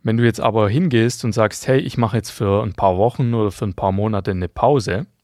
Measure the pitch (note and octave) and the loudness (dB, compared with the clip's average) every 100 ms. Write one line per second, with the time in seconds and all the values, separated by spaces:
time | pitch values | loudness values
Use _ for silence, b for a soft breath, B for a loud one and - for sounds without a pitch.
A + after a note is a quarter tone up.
0 | A2+ A2+ A#2+ G2+ A2+ A2 G2+ C3 F3+ A#2+ | -2 2 2 2 0 2 2 2 2 2
1 | A#2 - A#2+ A2 G#2+ - - C3 - - | 2 -2 -2 0 0 0 0 0 0 -2
2 | A2 A2+ - - G2+ G2+ A2+ - G2 F#2 | 0 -2 -4 -4 0 0 -2 0 0 2
3 | A#2 - A#2+ A#2 G#2 - G#2 - G2 F#2+ | 0 0 -2 0 -2 -2 -6 -2 -2 0
4 | G#2+ G#2 G2+ F#2 F2+ - B2+ C#3+ G2 F#2+ | 0 -2 -4 -4 -4 0 2 2 0 -4
5 | F3+ _ | -6 _